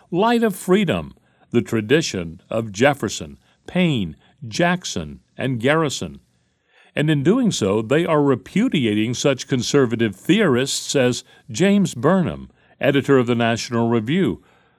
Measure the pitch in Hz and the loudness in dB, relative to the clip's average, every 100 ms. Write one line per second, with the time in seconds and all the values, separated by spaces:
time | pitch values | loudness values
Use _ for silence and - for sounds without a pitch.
0 | _ 170 220 240 226 190 - 185 185 95 | _ -2 0 2 0 -4 0 0 2 -2
1 | 73 - _ _ _ 120 107 113 107 147 | -4 -16 _ _ _ -2 0 -4 0 0
2 | 160 98 82 82 _ 110 113 95 135 139 | 0 -6 -8 -12 _ -6 -6 2 2 2
3 | 107 - 76 71 _ _ - 180 180 135 | -4 -6 -12 -16 _ _ -6 0 0 0
4 | 87 - _ _ 120 104 170 180 - - | -4 -8 _ _ -12 -2 0 0 -4 -8
5 | 78 71 _ - 131 127 120 156 156 - | -10 -14 _ -8 -4 -2 0 2 0 -4
6 | 87 71 _ _ _ _ _ _ _ - | -10 -14 _ _ _ _ _ _ _ -2
7 | 151 151 139 240 240 - 101 107 113 143 | 0 2 2 2 2 0 0 0 0 0
8 | 175 151 143 131 - 180 247 180 117 104 | 2 2 2 0 -2 -2 0 0 0 0
9 | 110 123 147 135 - 131 113 143 127 113 | -2 -2 -2 -2 -2 -4 0 2 2 2
10 | 113 98 - 190 202 120 135 - - 143 | -2 -4 -2 0 2 0 -2 -6 -4 0
11 | 123 120 - - _ 107 185 202 170 - | 0 0 -8 -20 _ 0 2 4 2 0
12 | 135 190 143 71 67 _ _ _ 123 139 | 0 2 0 -6 -14 _ _ _ 0 2
13 | 123 131 117 120 117 117 - 120 117 117 | 4 4 4 2 2 0 -2 0 2 0
14 | 110 170 156 85 - _ _ | 0 0 0 -2 -10 _ _